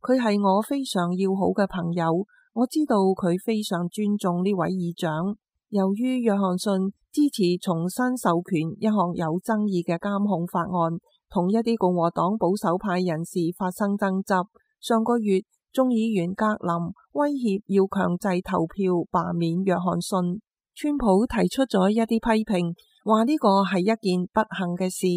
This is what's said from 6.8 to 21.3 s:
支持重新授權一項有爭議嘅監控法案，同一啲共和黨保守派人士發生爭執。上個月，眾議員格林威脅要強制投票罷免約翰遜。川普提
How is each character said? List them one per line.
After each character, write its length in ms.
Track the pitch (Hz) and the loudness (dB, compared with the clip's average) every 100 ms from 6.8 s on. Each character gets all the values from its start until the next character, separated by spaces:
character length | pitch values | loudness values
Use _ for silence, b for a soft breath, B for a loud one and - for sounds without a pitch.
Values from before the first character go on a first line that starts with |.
| 190 - _ | -2 -6 _
支 160 | - 294 | 0 0
持 300 | - 180 180 | 2 0 0
重 280 | - 165 170 | -2 -2 -2
新 260 | - 254 254 | -2 -2 0
授 240 | 208 170 | 0 0
權 320 | 175 170 160 - | 0 -2 -2 -2
一 80 | 220 | 0
項 240 | 214 175 | 2 0
有 240 | 175 165 170 | 0 -2 -2
爭 280 | - 220 214 | -2 -2 0
議 160 | 185 | -2
嘅 140 | 170 170 | -2 -4
監 260 | 202 202 | -2 -2
控 220 | 208 180 175 | 0 0 -2
法 160 | 180 | -2
案， 340 | 170 175 165 170 _ _ _ | -2 0 0 -2 _ _ _
同 220 | - 175 | 0 2
一 60 | 220 | 2
啲 180 | 226 226 | 0 2
共 180 | 185 | 2
和 160 | 180 170 | 2 2
黨 280 | 170 170 220 | 2 0 2
保 180 | 180 202 | 0 0
守 220 | 196 175 | 0 -2
派 220 | 214 180 | -2 -2
人 220 | 185 156 | 0 -2
士 160 | 170 185 170 180 | -4 -2 -2 -2
發 120 | 185 | -6
生 260 | 180 202 202 | -2 -2 0
爭 240 | 196 190 | 0 -2
執。 240 | 196 190 180 _ b b | 0 -2 -2 _ b b
上 240 | - 226 | -2 0
個 140 | 226 240 | 2 0
月， 240 | 214 190 - _ _ | 2 0 -2 _ _
眾 160 | - 262 | 0 2
議 260 | 233 226 | 2 2
員 180 | 208 170 | 0 -2
格 140 | 190 214 | -2 -2
林 260 | 214 175 170 170 - b | -2 -2 -2 -4 -8 b
威 160 | 285 294 | -2 0
脅 300 | 285 240 196 - | 0 0 -2 0
要 180 | 196 | 2
強 320 | 190 202 185 175 | 2 2 0 0
制 240 | 202 180 | -2 -2
投 260 | - 185 165 | -2 -2 -2
票 280 | - 190 175 160 | -2 0 0 0
罷 220 | 180 170 | -2 -2
免 280 | 170 170 170 | -2 0 0
約 120 | 190 175 | 0 0
翰 240 | 175 175 | 0 -2
遜。 380 | 175 190 180 185 _ _ _ | -2 -2 -2 -4 _ _ _
川 220 | - 294 294 | -8 -4 -2
普 300 | 240 190 | 2 2
提 220 | 247 | 2